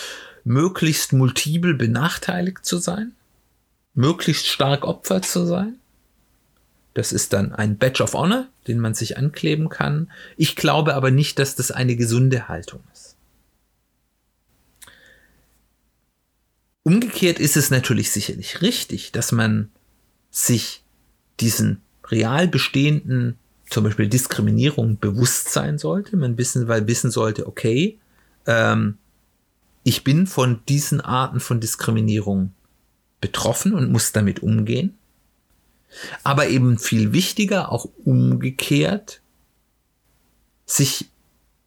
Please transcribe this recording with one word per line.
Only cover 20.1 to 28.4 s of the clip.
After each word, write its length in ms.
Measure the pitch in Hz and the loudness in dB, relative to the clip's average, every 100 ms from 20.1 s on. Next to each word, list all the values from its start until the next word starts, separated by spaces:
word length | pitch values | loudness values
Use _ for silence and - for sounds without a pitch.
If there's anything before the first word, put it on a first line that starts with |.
| _ _ | _ _
sich 520 | - - 117 - - _ _ _ _ _ - | -2 0 0 -2 -12 _ _ _ _ _ -4
diesen 420 | 117 107 107 101 _ _ - | -2 2 0 -2 _ _ -4
real 400 | 110 110 139 180 | 0 2 2 2
bestehenden, 920 | 135 - 139 143 151 - 127 120 117 _ _ - | 2 0 2 2 0 0 -2 -2 -6 _ _ -4
zum 140 | 117 107 | 0 0
Beispiel 220 | 107 104 | 0 0
Diskriminierung, 920 | 127 - - 107 110 135 143 113 107 | 0 0 0 2 4 2 2 0 0
bewusst 500 | 104 101 123 - - | -2 2 0 0 -2
sein 280 | 151 143 147 | -2 -2 -2
sollte. 400 | 156 180 202 190 | -2 -4 -2 0
Man 200 | 127 117 | 0 -2
wissen, 300 | 123 127 117 | -2 -2 0
weil 200 | 113 107 | 0 0
wissen 240 | 120 123 | 0 -2
sollte, 360 | 117 110 110 - | 0 0 -2 -8
okay, 520 | - 117 123 202 - _ _ _ _ | -4 0 2 0 -4 _ _ _ _